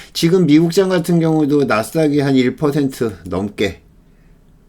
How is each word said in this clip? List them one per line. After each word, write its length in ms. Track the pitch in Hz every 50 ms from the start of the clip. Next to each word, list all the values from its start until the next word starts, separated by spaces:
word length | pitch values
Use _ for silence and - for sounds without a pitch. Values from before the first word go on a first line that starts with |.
| - -
지금 340 | - - 170 165 175 190 175
미국장 420 | 143 147 156 170 165 170 202 190 185
같은 320 | 185 175 160 - 175 170
경우도 440 | 160 160 160 156 151 135 147 147 139
나스닥이 540 | 117 110 107 110 - - 165 156 147 143 147
한 160 | 139 139 135
일 220 | 131 123 127 127
퍼센트 580 | - 156 147 139 156 139 131 135 - 123 113 101 - -
넘게, 560 | 92 92 92 101 101 - - 107 95 87 - _ _ _ - _ _ _ _ _ _ - _ _ _ _ _ _